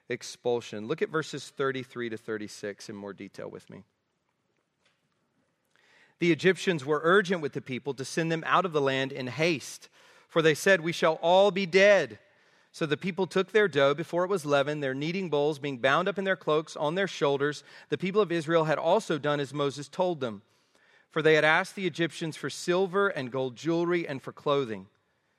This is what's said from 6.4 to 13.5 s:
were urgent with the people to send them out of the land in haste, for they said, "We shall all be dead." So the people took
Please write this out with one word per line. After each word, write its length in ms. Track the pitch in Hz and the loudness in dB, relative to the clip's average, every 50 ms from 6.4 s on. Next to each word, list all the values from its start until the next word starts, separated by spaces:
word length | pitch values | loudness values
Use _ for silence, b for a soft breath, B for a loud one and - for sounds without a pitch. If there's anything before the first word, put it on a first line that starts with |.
| - 180 185 - - 196 180 156 127 | 4 4 2 4 0 -2 -2 -2 0
were 160 | 139 151 147 151 | 0 0 2 4
urgent 400 | 165 180 208 208 165 196 175 151 | 4 4 4 4 2 0 -2 -2
with 100 | 135 - | -4 -6
the 80 | 139 | -6
people 320 | - - 131 120 - 143 135 | -8 -8 -8 -8 -6 -6 -8
to 100 | 113 135 | -6 -8
send 280 | - - - 165 165 165 | -6 -4 -2 0 0 -2
them 120 | 160 160 | -2 0
out 180 | - 135 165 180 | 2 2 2 2
of 80 | 185 156 | 2 0
the 80 | 151 | 0
land 320 | 139 135 135 135 135 135 143 | 2 2 2 0 -2 -4 -4
in 140 | 139 127 | -8 -8
haste, 640 | 127 117 127 160 175 170 127 - - - - - - b b b b b b b b | -8 -4 -2 0 0 0 -2 -6 -10 -16 -18 -20 -20 b b b b b b b b
for 120 | - 170 | 0 2
they 140 | 151 160 151 | 4 4 4
said, 260 | - - 196 196 180 | 4 4 4 4 4
"We 120 | 156 170 160 | 4 -2 -2
shall 220 | - - 165 160 | 0 2 2 2
all 360 | - - 165 180 190 196 208 | 2 2 4 6 6 6 6
be 160 | 185 190 196 | 4 2 -2
dead." 520 | 175 156 190 190 208 208 190 156 120 107 - _ b b b b b b b b b _ | 2 4 6 8 8 8 6 4 0 -6 -14 _ b b b b b b b b b _
So 140 | - 170 | -6 -4
the 100 | 147 147 | -2 -2
people 300 | 135 - 185 185 156 190 | -2 -2 -4 -4 -2 -4
took 260 | 165 - 185 190 - | 0 0 0 -2 2